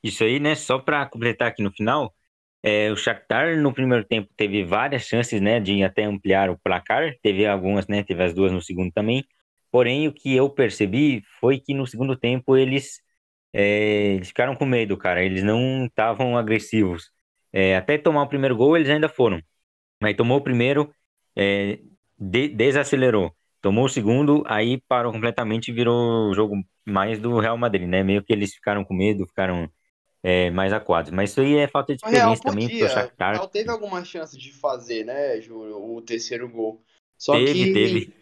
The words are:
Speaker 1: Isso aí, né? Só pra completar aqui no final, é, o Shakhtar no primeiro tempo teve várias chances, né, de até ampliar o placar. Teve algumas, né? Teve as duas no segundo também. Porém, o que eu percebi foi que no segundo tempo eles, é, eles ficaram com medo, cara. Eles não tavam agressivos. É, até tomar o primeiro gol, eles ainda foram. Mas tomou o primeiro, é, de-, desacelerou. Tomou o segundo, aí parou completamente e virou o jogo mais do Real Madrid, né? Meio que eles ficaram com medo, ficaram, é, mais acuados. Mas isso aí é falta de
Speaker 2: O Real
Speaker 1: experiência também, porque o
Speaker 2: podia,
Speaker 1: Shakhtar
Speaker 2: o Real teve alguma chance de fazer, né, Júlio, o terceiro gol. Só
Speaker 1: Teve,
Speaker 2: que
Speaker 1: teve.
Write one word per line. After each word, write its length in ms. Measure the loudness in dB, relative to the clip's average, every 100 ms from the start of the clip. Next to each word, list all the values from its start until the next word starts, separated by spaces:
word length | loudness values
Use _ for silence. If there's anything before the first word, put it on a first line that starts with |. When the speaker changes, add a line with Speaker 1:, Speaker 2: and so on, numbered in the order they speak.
Speaker 1:
Isso 220 | -8 0
aí, 140 | 0 2
né? 160 | 0
Só 240 | -2 -2 -2
pra 280 | 0 -2 -2
completar 420 | -4 -4 0 -4
aqui 140 | -2
no 100 | -4
final, 420 | -2 -2 0 -2 _ _ _ _ _
é, 280 | 0 0 0
o 60 | 0
Shakhtar 600 | -2 -4 _ 0 0 2
no 160 | 0
primeiro 320 | 0 2 2
tempo 260 | 2 -4 -4 -4
teve 280 | -2 0
várias 380 | 0 0 0 -4
chances, 380 | -2 -2 0 0
né, 200 | 2 2
de 220 | 2 2
até 220 | 2 0
ampliar 460 | -2 -4 0 2 2
o 80 | -2
placar. 560 | -2 -4 -2 -2 -2 -2
Teve 240 | -2 2 0
algumas, 400 | 0 0 -2 -2
né? 160 | -4
Teve 200 | -4 -2
as 120 | 0
duas 180 | 2 0
no 100 | 0
segundo 300 | -6 -6 -4
também. 320 | -2 -2 -2 -6 _ _ _ _
Porém, 380 | 2 2 2 -2
o 40 |
que 220 | -4 0
eu 140 | 2 2
percebi 760 | 2 -2 0 -2 2 2 0 -8 -2
foi 180 | 0 0
que 160 | -2
no 120 | -6 -6
segundo 300 | -4 -4 -2
tempo 400 | -2 -2 2 4
eles, 460 | 4 0 -6 -18 _ _ _ _ _
é, 640 | 0 2 2 2 2 2
eles 140 | 0 -4
ficaram 280 | -2 -2 0
com 80 |
medo, 320 | 0 0 0 -2
cara. 260 | 0 0
Eles 200 | 0 0
não 460 | 2 2 0 -2 -4
tavam 420 | 0 -2 0 0 0
agressivos. 720 | 0 -2 0 0 2 0 -10 _ _ _ _
É, 240 | 0 2 2
até 220 | 0 0
tomar 240 | 2 2
o 60 | 0
primeiro 280 | 0 0 4
gol, 200 | 4 4
eles 120 | 2
ainda 200 | 2 0
foram. 340 | 2 0 0 -8 _ _ _ _ _
Mas 140 | -4 0
tomou 220 | 2 2
o 40 |
primeiro, 500 | 0 0 2 2 -2 _ _ _ _ 0
é, 440 | 0 2 -2 -6 -12 _ _ _
de-, 300 | -2 -2 -2
desacelerou. 840 | 2 2 2 0 2 4 2 0 _ _ _
Tomou 260 | 0 2 0
o 20 |
segundo, 560 | 0 0 2 4 2 2
aí 340 | -2 0 -2 _
parou 260 | -2 0
completamente 560 | -2 -4 -2 -4 -4 -4
e 60 |
virou 560 | -2 0 2 2 2 0
o 40 |
jogo 200 | 0 0 -2 -8 _ -4
mais 320 | -2 -2 -4
do 220 | -2 0
Real 180 | 0 0
Madrid, 300 | -2 -2 0
né? 160 | 0
Meio 180 | 2 0
que 100 | 0
eles 220 | 0 0
ficaram 300 | -4 -4 -2
com 100 | -2
medo, 320 | 0 0 0 -4
ficaram, 420 | -4 -4 -2 -6 _ _ _ _ _
é, 260 | 0 2 2
mais 220 | 0 0
acuados. 380 | -2 0 -2 -2
Mas 200 | -4 -2
isso 100 | 0
aí 160 | 2 2
é 100 | 2
falta 280 | -2 -4
de 100 | -6
Speaker 2:
O 40 | 0
Real 240 | 4 4
Speaker 1:
experiência 120 | 2
também, 240 | -2 -4 -4
porque 160 | -2
o 20 | 0
Speaker 2:
podia, 160 | 0
Speaker 1:
Shakhtar 280 | -4 _ -4
Speaker 2:
o 40 |
Real 140 | -2 -4
teve 220 | -6 -6
alguma 340 | -8 -6 -10
chance 340 | -10 -12 -14 -16
de 140 | -20
fazer, 520 | -6 -6 -6 -6 -8
né, 360 | -6 -4 -4 -4
Júlio, 560 | -8 -16 -14 -14 -12 -14
o 40 |
terceiro 480 | -8 -8 -6 -10 -10
gol. 320 | -6 -6 -8 _ _ _ _
Só 140 | 0
Speaker 1:
Teve, 200 | 2 2
Speaker 2:
que 200 | 2 2
Speaker 1:
teve. 420 | 4 2 0 -4 _